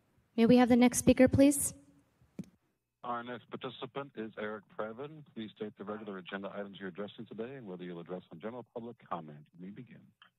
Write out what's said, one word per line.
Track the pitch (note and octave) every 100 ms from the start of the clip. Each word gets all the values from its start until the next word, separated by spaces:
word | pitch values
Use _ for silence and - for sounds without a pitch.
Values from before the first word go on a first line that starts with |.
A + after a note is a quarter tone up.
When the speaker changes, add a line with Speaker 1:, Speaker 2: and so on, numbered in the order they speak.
| _ _ _ -
Speaker 1:
May | A3+
we | B3
have | B3
the | B3
next | B3 -
speaker, | - B3 C4
please? | C4 C#4 C#4+ - - _ _ _ _ _ - - _ _ _ _ _
Speaker 2:
Our | B2 A#2+
next | A#2+ A#2+ -
participant | A2+ C3 - C#3 C#3 C#3 -
is | A2 G#2
Eric | G#2+ G#2+ - -
Previn. | G#2+ A2+ C#3+ D#3 C#3+ -
Please | G#2+ -
state | G#2+ -
the |
regular | G2 G#2+ G#2+ F#2+
agenda | E2+ G2 G2 G2+
items | G2+ F#2
you're | F#2+
addressing | E2+ G2+ - A2+
today | G#2 A#2 C#3
and | G#2
whether | F2+
you'll | F2+ E2+
address | E2 F2+ -
on | E2
general | G#2+ B2 A2+
public | - A#2 A#2 -
comment. | F2 D#2 D2 D2+
You | E2+ F#2
may |
begin. | A2 A#2+ D2 _ _ _